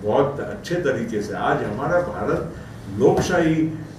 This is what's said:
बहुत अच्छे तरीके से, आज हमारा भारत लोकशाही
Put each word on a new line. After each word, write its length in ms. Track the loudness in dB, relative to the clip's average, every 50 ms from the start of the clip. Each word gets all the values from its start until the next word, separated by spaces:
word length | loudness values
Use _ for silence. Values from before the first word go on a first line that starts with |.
बहुत 380 | 0 2 4 4 4 2 0 -4
अच्छे 340 | -6 -8 -8 -10 -6 -4 -2
तरीके 480 | 0 0 0 0 0 -2 -2 -2 -4
से, 120 | -4 -4 -4
आज 300 | -2 0 0 0 0 0
हमारा 360 | -4 -4 -2 0 2 2 2
भारत 520 | 0 0 -4 -4 -2 0 0 -2 -2 -6 -10 -12 -14 -14 -16 -14 -12 -8 0 4
लोकशाही 560 | 4 6 6 4 2 2 2 4 4 4 4 4 2 0 -2 -6 -10 -12 -14